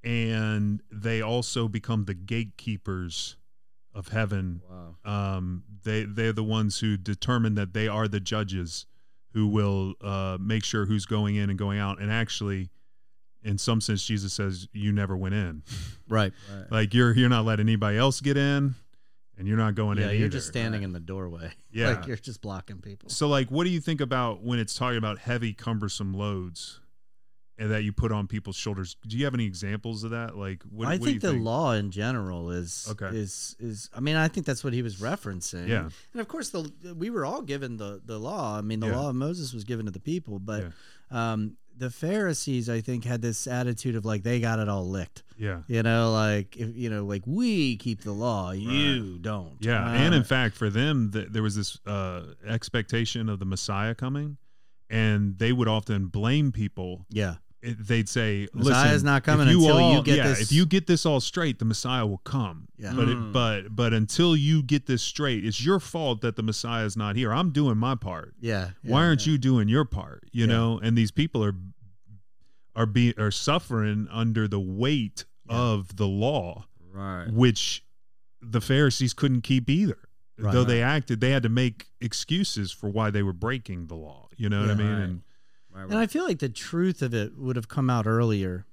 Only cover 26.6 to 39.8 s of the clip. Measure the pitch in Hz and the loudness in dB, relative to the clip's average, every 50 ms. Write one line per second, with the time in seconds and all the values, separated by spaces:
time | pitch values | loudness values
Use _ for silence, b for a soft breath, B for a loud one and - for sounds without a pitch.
26.6 | - - - - - - - - - - - - - - - - - - - - | -16 -16 -16 -18 -20 -20 -20 -20 -20 -20 -20 -20 -20 -20 -20 -20 -20 -20 -12 -6
27.6 | 110 107 107 107 107 107 101 - - 113 107 107 101 92 - 107 - 101 95 - | -4 -2 -2 0 -2 -2 0 0 0 0 0 -2 -2 -4 -6 -8 -8 -8 -10 -6
28.6 | - 110 104 95 92 87 - - - 110 110 120 143 143 127 123 113 104 92 85 | -6 -6 -6 -6 -6 -10 -10 -14 -12 -8 -4 -2 -2 0 0 0 -2 -2 -4 -6
29.6 | 95 98 104 107 - 117 113 104 110 113 113 117 117 113 - 101 101 98 95 87 | -6 -6 -6 -6 -6 -8 -8 -6 -6 -6 -6 -6 -6 -8 -8 -8 -8 -8 -8 -10
30.6 | - - 101 107 113 131 165 185 - 294 277 214 - 190 147 123 113 113 117 139 | -12 -16 -10 -6 -2 -2 -2 0 0 0 0 0 0 0 0 0 0 0 0 0
31.6 | 165 139 117 107 101 98 90 98 104 120 131 120 101 92 90 87 85 85 87 90 | 2 2 2 0 0 -2 -4 -4 -4 -2 -2 -4 -4 -6 -6 -6 -6 -6 -6 -6
32.6 | 87 85 - - - 107 107 101 104 95 107 110 104 92 - - - - - - | -6 -8 -10 -12 -8 -10 -8 -8 -6 -6 -4 -6 -6 -6 -8 -10 -12 -12 -12 -10
33.6 | 120 117 107 101 - - - 143 135 147 156 160 156 160 - - 160 - 135 - | -10 -10 -10 -10 -12 -14 -10 -6 -4 0 0 2 0 0 0 -4 -4 -4 -4 -4
34.6 | - 143 120 123 123 117 101 92 98 117 165 202 - - 95 90 90 - - 87 | -4 -4 -4 -2 -4 -4 -6 -6 -6 -6 -6 -6 -8 -8 -8 -8 -8 -8 -8 -6
35.6 | 87 92 117 104 80 80 B B B B B 233 220 208 - 330 254 - - 185 | -4 -2 -2 -2 -2 -6 B B B B B -10 -10 -8 -8 -10 -10 -8 -6 -8
36.6 | 156 151 147 156 151 180 175 160 170 226 240 208 143 139 202 294 269 - 143 139 | -8 -8 -12 -16 -16 -14 -10 -8 -6 -4 -4 -4 -4 -4 -4 -6 -6 -6 -6 -6
37.6 | 139 127 117 107 104 101 101 98 92 - 113 107 107 131 196 208 151 113 104 107 | -6 -8 -8 -8 -8 -10 -10 -12 -12 -10 -10 -8 -8 -8 -6 -6 -4 -4 -4 -4
38.6 | 104 104 110 110 110 110 113 - 143 147 127 127 135 151 180 180 156 127 123 113 | -4 -4 -4 -2 -2 0 0 0 -2 -2 -2 -2 -2 -4 -4 -6 -8 -10 -10 -10
39.6 | 104 110 123 113 | -8 -6 -6 -6